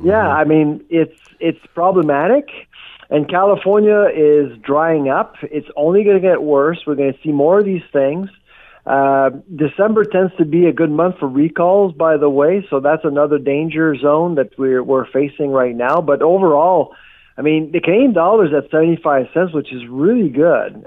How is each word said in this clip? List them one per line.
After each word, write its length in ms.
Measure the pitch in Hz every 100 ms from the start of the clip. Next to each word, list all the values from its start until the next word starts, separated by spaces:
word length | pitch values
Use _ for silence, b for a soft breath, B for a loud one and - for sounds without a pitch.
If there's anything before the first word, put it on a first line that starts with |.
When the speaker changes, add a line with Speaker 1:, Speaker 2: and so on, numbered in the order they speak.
Speaker 1:
yeah, 220 | 165 220
Speaker 2:
Mm-hmm. 160 | 185 147
Speaker 1:
I 40 | 156
mean, 400 | 156 151 151 -
it's, 300 | 165 160 _ _ -
it's 200 | 165 - _ -
problematic. 720 | 180 185 151 143 170 277 285 - - B B B B
And 200 | 151 143
California 800 | 180 196 196 190 208 214 208 196 156
is 420 | 151 147 135 117
drying 500 | 120 143 165 156 135
up. 260 | 156 - -
It's 240 | 147 151 - 151
only 300 | 156 196 208
gonna 160 | 190
get 200 | 185 160
worse. 380 | 147 139 147 170 -
We're 80 | 143
gonna 180 | 139 131
see 120 | 156
more 260 | 143 151 202
of 60 | 196
these 180 | 180 -
things. 380 | 143 135 165 196 _ _ b b b -
Uh, 460 | 135 139 139 135 131 -
December 520 | 151 151 - 214 220 208
tends 300 | 185 190 -
to 80 | 156
be 200 | 165 170
a 80 |
good 160 | 156 165
month 280 | 151 180 180
for 80 | 139
recalls, 640 | 131 160 170 175 202 196
by 240 | 151 160 151
the 120 | 147
way. 360 | 139 151 196 190
So 100 | 139
that's 240 | 143 156
another 340 | 160 143 147 147
danger 580 | 135 139 160 151 160 135
zone 400 | 143 151 175 156
that 220 | 123 -
we're, 240 | 135 127
we're 240 | 123 131 -
facing 400 | 135 143 135 143
right 240 | 135 123 117
now. 260 | 123 165
But 220 | 160 143
overall, 720 | 151 190 185 147 175 175 131 B B B B -
I 40 |
mean, 300 | 147 156 156
the 80 | 165
Canadian 320 | 160 202 269
dollar 360 | 185 175 220 170
is 60 |
at 160 | 147 135
seventy-five 580 | 160 165 165 156 139 120
cents, 200 | 160 180
which 180 | 156 -
is 160 | 127 120
really 400 | 127 175 247 170
good. 560 | 127 170 123 95 104